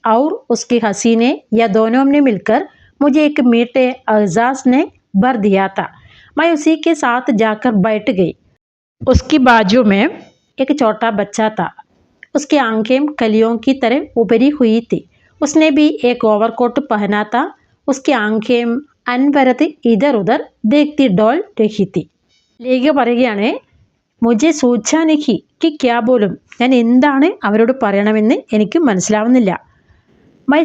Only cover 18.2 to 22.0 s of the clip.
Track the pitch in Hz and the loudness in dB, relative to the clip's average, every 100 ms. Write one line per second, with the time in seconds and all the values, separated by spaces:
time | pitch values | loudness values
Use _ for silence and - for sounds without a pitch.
18.2 | 208 220 220 240 233 240 294 _ - 247 | 0 -4 -2 -2 -2 -6 -8 _ -6 -2
19.2 | 285 285 262 247 320 - 233 220 285 240 | 0 2 2 2 -2 -2 0 2 2 0
20.2 | 185 277 - _ 214 285 294 294 262 185 | 0 -2 -4 _ 0 2 0 0 0 2
21.2 | 220 302 440 - 214 214 190 165 | 2 0 -4 -4 -4 -2 -4 -4